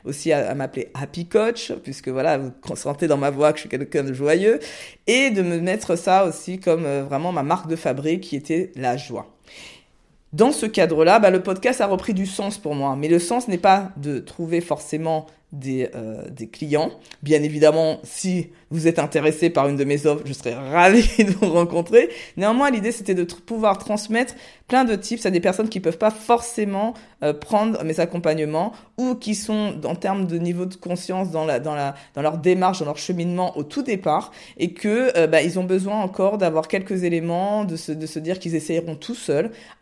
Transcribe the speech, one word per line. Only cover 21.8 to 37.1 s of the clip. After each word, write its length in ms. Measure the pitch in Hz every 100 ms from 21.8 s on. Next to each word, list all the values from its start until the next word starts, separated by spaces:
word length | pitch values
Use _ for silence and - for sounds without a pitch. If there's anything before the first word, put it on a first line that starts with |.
| 170 226 339 - - -
Néanmoins, 340 | 202 240 285
l'idée, 220 | 233 214
c'était 220 | 233 196
de 100 | 185
tr-, 160 | 175 -
pouvoir 380 | - 226 214 208
transmettre 560 | - 214 214 220 254 - - - -
plein 160 | 247
de 100 | 247
tips 320 | 208 - 233 196
à 60 |
des 80 | 180
personnes 280 | 185 185 214
qui 120 | 185
peuvent 180 | 185 175
pas 140 | 214
forcément, 840 | 214 - 233 233 - 202 196 220 247 - -
euh, 80 | 147
prendre 500 | 151 - 214 220 214
mes 160 | 160 156
accompagnements 760 | 175 175 170 156 151 156 208 - - -
ou 200 | 254 247
qui 180 | 214
sont, 400 | 208 - 214 208 156
en 120 | - 175
termes 320 | 190 196 180
de 100 | 170
niveau 280 | 175 175 185
de 100 | 185
conscience 560 | 175 175 - 185 185
dans 120 | 160
la, 140 | 156 127
dans 160 | 151
la, 220 | 147 139 143 -
dans 80 | 139
leur 160 | 147 165
démarche, 400 | 180 180 185 185
dans 60 |
leur 140 | 147 151
cheminement 600 | - 175 175 175 180 151
au 60 |
tout 180 | 147 285
départ 480 | 262 196 175 151 - - - -
et 140 | 175
que, 380 | - 214 220 254 170
euh, 80 | 160
bah, 160 | 160
ils 160 | 160 180
ont 60 |
besoin 360 | 180 185 190 214
encore 380 | 190 202 190 208
d'avoir 300 | 175 160 156
quelques 340 | 196 190 190
éléments, 640 | 175